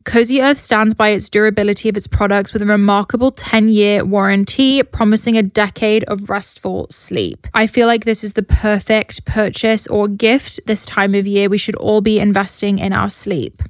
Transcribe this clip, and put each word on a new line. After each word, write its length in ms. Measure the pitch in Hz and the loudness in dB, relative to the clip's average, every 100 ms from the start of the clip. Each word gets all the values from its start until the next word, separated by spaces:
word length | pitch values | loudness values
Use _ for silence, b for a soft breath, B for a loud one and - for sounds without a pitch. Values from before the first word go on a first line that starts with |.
| - | -2
Cozy 340 | 233 233 269 | 0 2 2
Earth 160 | 262 285 | 2 0
stands 340 | - 214 220 | 0 2 2
by 160 | 220 214 | 2 2
its 180 | 202 - | 2 0
durability 640 | 208 214 208 208 202 220 | 2 2 2 0 0 -2
of 80 | 208 | -4
its 80 | - | -4
products 480 | - 202 202 196 | -2 0 0 0
with 80 | - | -2
a 60 | 208 | 0
remarkable 640 | 208 202 202 202 226 262 | 2 4 2 0 0 0
ten-year 720 | 262 - 226 220 214 208 208 - | -2 -2 2 4 4 4 2 0
warranty, 800 | 202 196 196 196 - 269 269 | 0 2 0 0 0 2 2
promising 520 | 254 - 220 214 - 226 | 0 0 2 2 2 0
a 60 | |
decade 640 | 196 214 202 - 214 220 | 2 0 -2 0 0 0
of 260 | - 202 202 | 0 -8 -6
restful 560 | 202 202 - 196 185 - | -6 -6 -10 -8 -6 -8
sleep. 560 | - - 151 92 - - | -10 -8 -6 -6 -8 -4
I 140 | 220 220 | -2 0
feel 220 | - 233 | 2 2
like 180 | 233 226 | 2 0
this 180 | 220 | -4
is 100 | 214 | -4
the 100 | 208 | -10
perfect 840 | 202 - 220 208 - 220 - - - | -2 0 2 -2 0 -2 -2 -10 -6
purchase 600 | - 208 - 226 220 - | -2 -2 0 0 0 0
or 200 | 208 208 | -2 -2
gift 520 | 202 220 262 - - - | 0 2 2 -2 -12 -4
this 180 | 214 - | -4 -2
time 300 | - 202 196 | -2 2 2
of 100 | 196 | 2
year. 240 | 202 202 | 0 2
We 80 | 202 | 0
should 160 | - - | -2 -4
all 240 | - 214 | 0 2
be 180 | 208 214 | 2 2
investing 580 | 202 196 196 - 202 196 | 2 0 -2 -4 -2 -2
in 160 | 196 | 0
our 160 | 190 202 | -2 -2
sleep. 540 | - - 175 113 - | -4 -6 -6 -6 -8